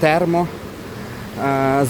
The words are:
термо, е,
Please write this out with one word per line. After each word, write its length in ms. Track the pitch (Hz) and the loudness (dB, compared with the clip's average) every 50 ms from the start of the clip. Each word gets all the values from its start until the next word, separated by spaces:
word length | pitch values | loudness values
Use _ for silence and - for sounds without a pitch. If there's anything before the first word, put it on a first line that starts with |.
термо, 460 | 160 156 156 170 180 170 170 170 175 170 - - - - - - - - - - - - - - - - - 110 120 | 2 4 4 4 2 2 2 2 0 0 -4 -10 -12 -12 -12 -14 -14 -12 -12 -12 -12 -12 -12 -12 -12 -10 -6 -2 0
е, 400 | 139 135 135 135 135 135 139 139 | 0 2 2 2 2 4 2 2